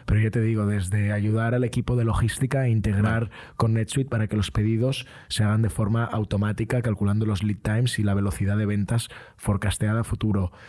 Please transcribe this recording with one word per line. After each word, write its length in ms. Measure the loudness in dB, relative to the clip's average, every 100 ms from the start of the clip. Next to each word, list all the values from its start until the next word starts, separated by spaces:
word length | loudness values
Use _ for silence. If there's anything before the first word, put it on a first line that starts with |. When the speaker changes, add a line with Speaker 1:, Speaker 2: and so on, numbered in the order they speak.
Speaker 1:
Pero 160 | 0 2
ya 100 | 2
te 100 | 2
digo, 260 | 0 2 0
desde 460 | 0 0 0 0
ayudar 420 | 0 0 0 0
al 80 | 0
equipo 300 | 0 -2 0 0
de 80 |
logística 560 | 2 2 0 0 -2 0
a 60 | 2
integrar 580 | 2 2 2 2 2 -2
Speaker 2:
Vale. 20 | -8 -12 -2
Speaker 1:
con 180 | 2
NetSuite 360 | 2 0 -2 -2
para 160 | -2 0
que 80 | 0
los 140 | 0
pedidos 560 | 0 2 2 0 -2 -8 -16 -8
se 160 | 0
hagan 180 | 2 2
de 80 | 0
forma 340 | 0 0 0
automática, 760 | 0 -2 -2 0 0 -2 -2 0
calculando 420 | 0 0 0 2
los 180 | 0 0
lead 140 | -2 -2
times 400 | 0 0 0 0
y 20 |
la 120 | 0
velocidad 420 | 2 0 0 0 0
de 100 | 0
ventas 420 | 0 0 -2 -4 -14 -20 -8
forecasteada 640 | -2 0 0 0 0 0
a 40 |
futuro. 460 | -2 -2 0 0 -2 -6